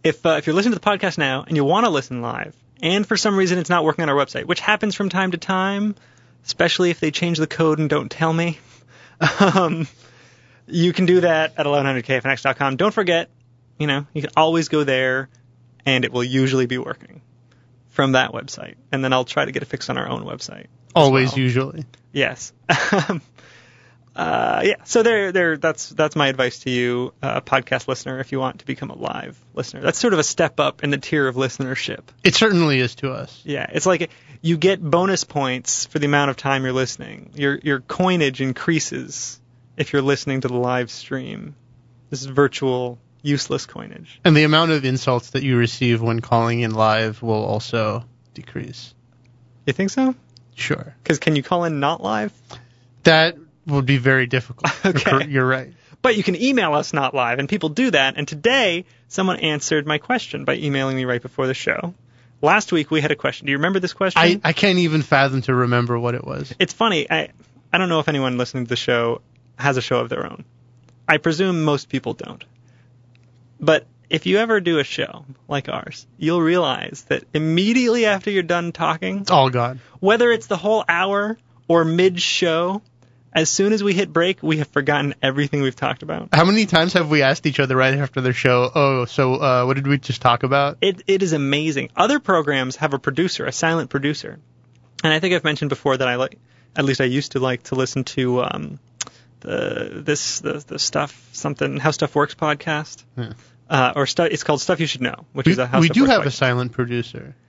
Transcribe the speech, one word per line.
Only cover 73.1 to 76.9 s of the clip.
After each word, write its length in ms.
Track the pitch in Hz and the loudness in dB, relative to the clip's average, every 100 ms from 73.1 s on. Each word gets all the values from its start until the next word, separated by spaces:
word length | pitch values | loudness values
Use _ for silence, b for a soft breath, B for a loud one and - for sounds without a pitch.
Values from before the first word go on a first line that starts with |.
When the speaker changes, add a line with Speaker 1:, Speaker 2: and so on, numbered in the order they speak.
| _ _ _ _ _ | _ _ _ _ _
Speaker 1:
But 300 | 160 151 - _ _ | 2 2 2 _ _
if 180 | 160 180 | -4 0
you 120 | 196 | 0
ever 220 | 226 214 | 2 0
do 180 | 175 160 | 2 0
a 60 | |
show 400 | 135 - 147 - 135 131 - | 0 -4 -6 -8 -20 -20 -6
like 200 | 143 - | -6 -4
ours, 380 | - - - - _ | -8 -10 -18 -20 _
you'll 240 | 151 175 | 0 2
realize 600 | 160 180 151 127 - | 2 2 0 -2 -6